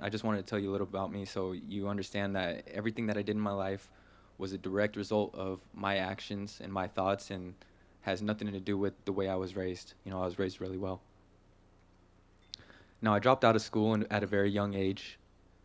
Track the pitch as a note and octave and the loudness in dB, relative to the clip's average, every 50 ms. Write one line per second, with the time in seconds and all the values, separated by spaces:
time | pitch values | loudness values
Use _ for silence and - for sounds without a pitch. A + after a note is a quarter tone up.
0 | - G2+ G#2 G#2+ - A2 G#2+ G2+ F#2+ - A2+ G#2 G2+ G2 G2 G2+ G2 F#2 - F#2+ | -6 -4 -4 -2 0 0 0 0 0 -2 -2 -2 0 0 0 -2 -2 -2 -2 -4
1 | G2 F#2 - G2+ G2 F#2+ - G2+ F#2 F#2 F#2 F2 - - F#2+ G2+ G2 G2+ G2+ G2+ | -4 -2 -4 -6 -6 -6 -4 -4 -2 -2 -4 -6 -8 -6 -6 -4 -2 -2 -2 -2
2 | F#2+ - - G2+ G2+ G2 G2 F#2+ F#2 E2+ E2 - - - - G2+ G#2 A2+ A2 - | -4 -4 -2 -2 -2 0 0 0 0 -2 -2 -4 -8 -10 -8 -4 -4 -2 -2 -2
3 | A#2 G#2+ G#2 G#2 G2+ G#2 G#2+ G#2+ G#2+ G#2 G2+ G2 F#2+ G2 G2 G2+ - - - - | -2 0 0 0 0 0 0 0 0 0 0 0 -2 -2 -2 -4 -6 -12 -20 -20
4 | - - - - - - - - F#2+ F#2+ F#2+ F#2 - F#2 F#2 G2+ G#2 G#2 - G2+ | -20 -20 -20 -20 -20 -20 -10 -8 -6 -4 -4 -4 -4 0 2 4 4 4 2 -2
5 | G2+ - A2 G#2 G#2 - - - F#2+ F#2+ F#2 F2 - - - - G2 G2 G2 F#2+ | -2 0 2 2 2 0 -2 -6 -4 -4 -4 -6 -10 -14 -10 -4 0 0 2 2
6 | F#2 F#2 F#2+ G2 - - G2+ G2+ G2+ G#2 - - - G2 F#2+ F#2+ F#2 F#2 - - | 0 0 -4 -6 -6 -8 -6 -6 -6 -8 -10 -12 -10 -6 -4 -2 -2 -2 0 0
7 | F#2+ F#2+ G2+ G2 - - G2+ F#2 F2+ F2+ F2+ - - - - - - - - - | 2 2 2 0 -2 -6 -8 -8 -8 -10 -12 -16 -20 -20 -20 -20 -20 -20 -20 -8
8 | - G#2 F#2+ F2+ G#2 G#2+ A2 G#2+ G#2+ G#2 G2+ F#2+ F#2 G#2 G2+ G2 G2+ G2 - - | -2 -2 -2 0 0 -2 -2 -2 -2 -4 -4 -4 -2 0 0 2 2 0 -2 -4
9 | - - F#2+ G2 G2 F#2+ F#2+ F#2 F#2+ F2+ F#2 G2 F#2 F#2 F2+ E2+ - - - - | -6 -4 -2 0 0 0 0 -2 -2 -4 -4 -4 -4 -4 -4 -6 -10 -18 -20 -16
10 | - G2 F#2+ F#2 F#2 F2+ F2 G2 G2 F2+ - - F#2 F#2 F#2+ F#2 G2+ F#2 F#2 F2+ | -10 -8 -4 -2 -2 -2 0 0 -2 -2 -2 -4 -8 -6 -4 -4 -4 -4 -6 -6
11 | - - - - - - - - - - - - - - - - - - - - | -10 -18 -20 -20 -20 -20 -20 -20 -20 -20 -20 -20 -20 -20 -20 -20 -20 -20 -20 -20
12 | - - - - - - - - - - - - - - - - - - - - | -20 -20 -20 -20 -20 -20 -20 -20 -20 -20 -20 -20 -20 -20 -20 -20 -20 -20 -8 0
13 | A2+ A2 G#2 G#2 G#2 B2+ C3 C3 - A#2 A2+ G#2+ G#2+ - - A2 G#2+ A2 A2 G#2 | 4 6 6 6 8 6 6 8 8 8 8 8 4 2 0 2 4 4 4 2
14 | G#2+ - G#2+ G#2 G2+ F#2 G#2 G2 G2+ G2+ G2+ G2+ G2+ G2+ G2 G2 F#2+ F#2+ G2 - | 0 0 0 0 0 2 2 4 4 4 4 2 0 0 0 0 2 2 0 0
15 | - - - - _ _ _ _ - - - _ - | -6 -14 -16 -18 _ _ _ _ -20 -20 -20 _ -16